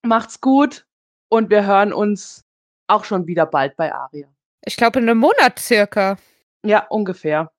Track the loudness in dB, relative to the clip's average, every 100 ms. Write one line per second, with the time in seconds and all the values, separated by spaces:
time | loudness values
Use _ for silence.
0 | 0 -2 -2 -6 0 2 2 -2 _ _
1 | _ _ _ 0 2 2 4 2 2 0
2 | -2 -4 -8 -20 _ _ _ _ _ -2
3 | 0 -6 -4 -2 0 0 -4 -4 -6 -6
4 | -12 -16 -20 _ _ _ -14 -2 0 0
5 | 0 2 2 4 2 0 -2 0 0 0
6 | -2 -4 _ _ _ _ 0 0 0 -6
7 | -4 -6 -4 -2 -4